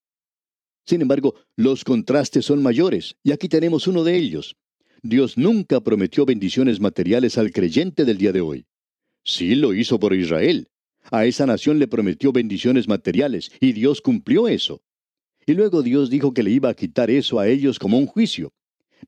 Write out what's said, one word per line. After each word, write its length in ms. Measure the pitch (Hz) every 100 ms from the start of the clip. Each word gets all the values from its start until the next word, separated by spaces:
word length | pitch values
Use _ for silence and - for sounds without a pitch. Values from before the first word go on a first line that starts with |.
| _ _ _ _ _ _ _ _ -
Sin 160 | 170
embargo, 320 | 131 139 131 - _ -
los 280 | 127 131
contrastes 640 | - 117 113 143 135 135 -
son 160 | 143
mayores, 540 | 131 117 180 95 - -
y 100 | 139
aquí 160 | 147 170
tenemos 380 | 160 170 160 185
uno 180 | 175
de 120 | 165 175
ellos. 400 | 123 78 - - _ _ _ _
Dios 340 | 110 123 120 120
nunca 460 | 185 220 - 127
prometió 420 | 110 107 92 147
bendiciones 560 | 135 110 95 127 131 98
materiales 560 | 101 - 87 120 120 120
al 140 | 107
creyente 560 | - 87 120 180 156 127
del 100 | 95
día 160 | 101
de 80 | 92
hoy. 260 | 80 65 - _ _ _ _ _
Sí 300 | - - 87 135
lo 180 | 135
hizo 260 | 95 117 110
por 140 | 104
Israel. 540 | 95 82 80 139 170 - _ _ _ -
A 160 | 113 117
esa 200 | - 135
nación 320 | 104 147 151
le 80 | 120
prometió 460 | 113 98 80 139
bendiciones 560 | 123 110 98 123 127 101
materiales, 640 | 98 - 90 139 92 - -
y 120 | 131
Dios 280 | 107 135 139
cumplió 480 | 135 113 - 170 233
eso. 340 | 117 - 71 _ _ _ _ _ _ -
Y 80 |
luego 280 | 175 208 170
Dios 280 | 120 143 127
dijo 220 | 135 139
que 100 | 127
le 80 | 101
iba 200 | 131 127
a 40 |
quitar 360 | - 90 - 113
eso 280 | 139 - 117
a 100 | 101
ellos 300 | 139 139 -
como 200 | 98 123
un 80 | 143
juicio. 460 | 208 220 - 139 _ _ _ _ _